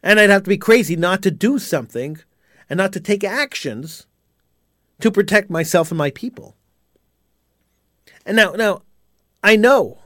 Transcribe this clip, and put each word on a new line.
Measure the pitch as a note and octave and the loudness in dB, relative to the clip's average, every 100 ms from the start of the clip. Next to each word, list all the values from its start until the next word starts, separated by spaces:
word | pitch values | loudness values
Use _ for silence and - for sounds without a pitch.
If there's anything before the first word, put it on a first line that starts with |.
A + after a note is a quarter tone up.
And | F3 G#3+ | 2 4
I'd | G#3 | 6
have | G3 | 4
to | F#3+ | 2
be | G3 | -2
crazy | - A3+ E3 E3+ | 4 2 4 0
not | F3 F#3+ | 0 0
to | G3 | -2
do | C#3 G#3+ C#4 | 0 0 -2
something | - D#3 A2+ A#2 C3+ D#3 _ _ _ _ _ | -2 -6 -6 -10 -10 -12 _ _ _ _ _
and | E3+ | -4
not | F#3+ | -4
to | F#3+ | -4
take | - G#3 G3+ | -4 -2 -2
actions | A#3+ C#4 - D3 A2 D#3 - _ _ _ _ _ _ _ _ _ _ | -4 -6 -6 -10 -10 -14 -18 _ _ _ _ _ _ _ _ _ _
to | A3+ | -2
protect | G3 G3+ G#3 G3+ | 0 0 0 -2
myself | D#3+ D#3 F3+ E3 | -6 0 0 0
and | E3+ | -2
my | C#3+ | -4
people. | - B3 - - _ _ _ _ _ _ _ _ _ _ _ _ _ _ _ _ _ - | -6 -14 -14 -20 _ _ _ _ _ _ _ _ _ _ _ _ _ _ _ _ _ -4
And | A3 | 0
now, | G3+ | 0
now, | G#3+ G#3+ F#3 _ _ _ _ _ _ | 0 -2 -4 _ _ _ _ _ _
I | G3+ A3 | 2 4
know | A3+ C4+ C3 - | 4 4 0 -8